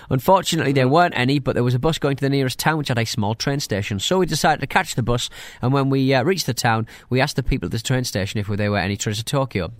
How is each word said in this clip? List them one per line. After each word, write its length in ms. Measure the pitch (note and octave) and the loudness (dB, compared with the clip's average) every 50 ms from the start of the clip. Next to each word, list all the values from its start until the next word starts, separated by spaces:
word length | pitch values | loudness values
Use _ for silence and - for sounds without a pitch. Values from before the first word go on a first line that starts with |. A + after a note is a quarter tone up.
| - - | -6 -4
Unfortunately, 640 | - C3 - - F#3+ F#3+ E3 - - D#3+ - C3+ C#3 | -2 0 4 4 4 4 4 0 0 0 0 2 2
there 140 | C3+ B2+ B2+ | 4 4 4
weren't 260 | C#3 E3+ F3 F3 - | 6 4 4 4 2
any, 220 | - B2 C3 C#3 D3 | 0 0 2 2 0
but 160 | C3+ C3+ - | 0 0 0
there 100 | G2+ A#2+ | 0 2
was 100 | B2 B2 | 2 0
a 40 | B2+ | 2
bus 180 | C3 D#3+ D#3 | 0 0 0
going 200 | - - C#3+ C#3 | 0 0 -2 0
to 40 | B2 | 0
the 80 | C3+ C3+ | 0 0
nearest 300 | C#3 C#3 C3+ B2+ - - | 2 2 0 0 -2 0
town, 180 | - D#3+ D#3 | 0 0 0
which 120 | D#3 C#3+ - | 0 -2 -2
had 100 | B2+ A#2 | -2 -2
a 80 | A2+ | -2
small 280 | - - - G#2 G2+ A2 | -2 -2 -2 -2 -2 -2
train 260 | - - D3 C#3 D3 | -2 -2 -2 -2 -2
station. 380 | - - A2 G2 G2+ - G2+ F#2+ | -4 -4 -4 -4 -4 -4 -4 -4
So 200 | - - F3+ F#3+ | -2 0 2 2
we 80 | F#3 | 2
decided 340 | D#3+ D#3+ D3 - E3+ D3+ - | 0 0 0 2 2 2 0
to 60 | - | -4
catch 280 | - - G3+ F#3 - - | -2 0 0 0 0 -2
the 80 | - A#2 | -4 0
bus, 280 | A#2 A#2+ B2 - - - - - - - - - | 0 0 0 -2 -6 -10 -14 -18 -18 -12 -4 -2
and 100 | B2 C#3 | 0 2
when 160 | C#3 C3+ C3+ | 2 2 2
we, 240 | C3+ C3+ C3+ C3 C3+ | 2 2 2 2 2
uh, 100 | C3 A#2 | 2 2
reached 220 | E3 G3 F3 - | 2 0 0 -2
the 80 | - B2 | -4 -4
town, 340 | - - B2 A2+ A2+ A2+ - - - - - | 0 2 2 2 2 0 -4 -8 -18 -8 -2
we 100 | B2 B2+ | 0 0
asked 180 | C3 D3 - | 0 0 0
the 60 | - B2+ | -2 0
people 260 | - C#3 B2+ - F2+ | 0 0 0 -2 -4
at 40 | - | -6
the 60 | A2+ | -6
train 240 | - - C3 B2+ B2+ | -2 0 0 0 0
station 360 | - - G2+ F#2 F#2+ - A2 | -2 -2 -2 -4 -2 -2 -4
if 60 | G2 G2 | -4 -4
there 220 | G#2 G2 G#2 G#2 | -2 -2 0 0
were 60 | G#2 | 0
any 220 | G2+ E2+ F#2+ G2+ G2+ | 0 0 0 -2 -2
trains 180 | - A2+ G#2+ | -2 -4 -4
to 80 | G#2+ A2+ | -4 -4
Tokyo. 480 | - - C#3 C3+ B2+ - - E2+ D#2+ A#2 - | -2 -2 -2 -2 0 -2 -4 -4 -4 -8 -4